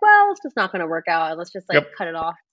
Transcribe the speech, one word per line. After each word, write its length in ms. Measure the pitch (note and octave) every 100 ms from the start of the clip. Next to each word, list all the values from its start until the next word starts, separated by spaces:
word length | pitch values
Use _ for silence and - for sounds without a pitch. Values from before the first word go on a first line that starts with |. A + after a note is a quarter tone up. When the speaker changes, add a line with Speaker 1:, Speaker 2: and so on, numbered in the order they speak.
Speaker 1:
"Well, 300 | G#4+ G#4 G4+
it's 80 | G4
just 140 | C#4+ A#3+
not 140 | A3
gonna 140 | F#3 E3
work 200 | E3 F3
out. 280 | E3 D#3+ D#3+
Let's 120 | F3
just, 160 | F#3+ F3+
like, 80 | D3+
Speaker 2:
Yep. 160 | - -
Speaker 1:
cut 120 | F3
it 60 |
off, 220 | E3 D#3+ E3+ _